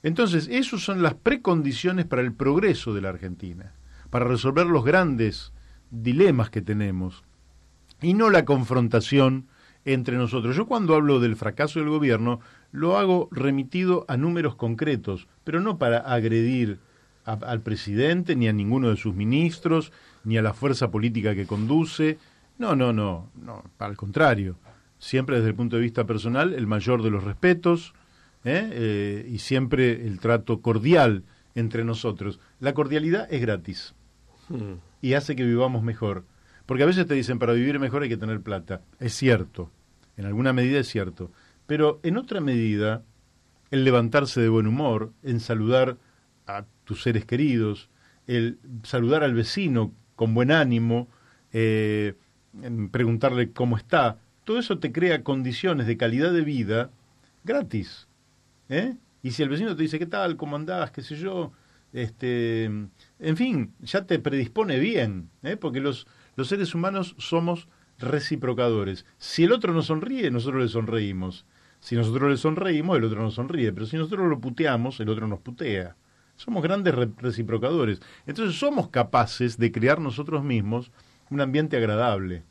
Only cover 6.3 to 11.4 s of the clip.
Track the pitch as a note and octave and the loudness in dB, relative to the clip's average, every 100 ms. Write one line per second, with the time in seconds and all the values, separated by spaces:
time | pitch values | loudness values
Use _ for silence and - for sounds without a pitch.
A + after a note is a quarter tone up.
6.3 | B2+ G#2 G#2+ F#2+ G#2 G2+ F#2 F#2 - - | 6 2 -2 -2 -2 -2 -2 -4 -8 -20
7.3 | _ _ _ _ _ _ - E3 G3 A3 | _ _ _ _ _ _ -4 0 4 6
8.3 | F3+ C#3 C#3 A#2 B2+ A#2 A#2 - C#3 C3 | 6 6 2 2 2 4 2 4 4 4
9.3 | C3 C3 _ - _ - C3+ B2 B2 A#2 | 2 -6 _ -20 _ -2 0 0 0 0
10.3 | B2+ A#2 C#3 A3+ A#3+ F3+ D#3 D3 C3+ A#2+ | 0 0 0 0 0 4 6 6 6 4
11.3 | A2 | 0